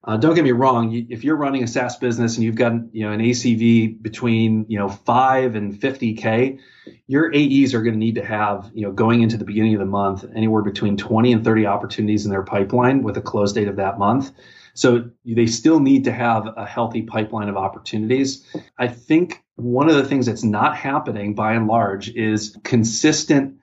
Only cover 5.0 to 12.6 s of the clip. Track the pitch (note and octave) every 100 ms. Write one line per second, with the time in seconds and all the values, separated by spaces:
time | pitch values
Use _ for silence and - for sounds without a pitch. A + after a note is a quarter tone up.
5 | - A#2+ C3 C3 B2+ G#2+ G2+ G2+ C3+ -
6 | A#2 A2 A2+ A2+ C3 C3+ _ _ - -
7 | - C3+ D#3+ C#3+ C#3+ C3+ B2+ A2+ A2+ A2
8 | A2+ G#2+ - G#2+ G#2 G2 G#2 A2 G2+ G2
9 | A2+ A#2 A2+ A2 G2 G#2 A2 G#2+ F#2+ G2+
10 | G2 G2 - A2+ A2 A2 G2+ - G#2 G2+
11 | - A2 B2 A2+ A#2 A2 G#2 G2+ G#2+ -
12 | G#2+ G#2+ G#2 F#2+ F#2 G#2